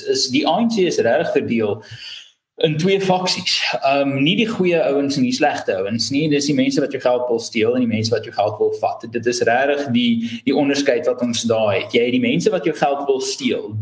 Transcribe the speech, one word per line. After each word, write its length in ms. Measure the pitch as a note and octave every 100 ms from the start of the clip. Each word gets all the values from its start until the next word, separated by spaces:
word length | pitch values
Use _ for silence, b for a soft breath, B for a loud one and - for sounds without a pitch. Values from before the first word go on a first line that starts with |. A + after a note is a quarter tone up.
| -
is 240 | - -
die 160 | C4 -
A 140 | F3+
N 100 | A#3
C 160 | A3 F3
is 120 | -
reg 340 | A2+ C#3 E3+
verdeel 500 | D3 G#2+ A#2 G#2 G2 B A2+ B B B B _ -
in 140 | D#3+ D3+
twee 160 | F#3 G3
faksies. 600 | F#3+ F#3 F#3 - - - - -
Ehm, 300 | C3+ C#3 C#3 C3+
nie 80 | C#3+ G#3
die 100 | A3
goeie 300 | - F3+ E3+
ouens 380 | C#3 C#3 C#3 C#3+
en 40 | B2
die 40 |
slegte 440 | B2+ C#3+ - - F#2+
ouens 340 | G2 A2+ -
nie. 120 | C#3 D#3
Dis 140 | C#3+ C#3+
die 80 | C3+
mense 240 | C3+ C3+
wat 100 | C3+
jou 120 | C3
geld 260 | B2+ B2 B2
wil 100 | A#2
steel 360 | - A#2 A2
en 100 | B2+
die 100 | A#2 A2
mense 140 | A2
wat 140 | A2
jou 80 | G#2+
geld 240 | - G#2 G#2+
wil 140 | G#2+ G#2+
vat. 240 | - - A#2
Dit 140 | A#2 A#2
is 160 | A#2+
regtig 480 | A2+ A#2+ C#3 C#3+ C#3+
die, 480 | A#2+ A#2+ A#2 A2+ A#2 -
die 100 | C3+
onderskeid 480 | C#3 C#3 C#3 A#2+
wat 160 | B2+ B2
ons 220 | B2 A2+
daar 320 | A#2 A2 G#2+
het. 180 | F#2+ -
Jy 160 | A#2+ B2
het 80 | B2+
die 80 |
mense 260 | A#2 D#3+ G#3+
wat 140 | F#3
jou 80 | E3+
geld 320 | D3+ D3 C#3 C#3
wil 140 | C3
steel, 560 | C3 - B2+ - G#2 G#2+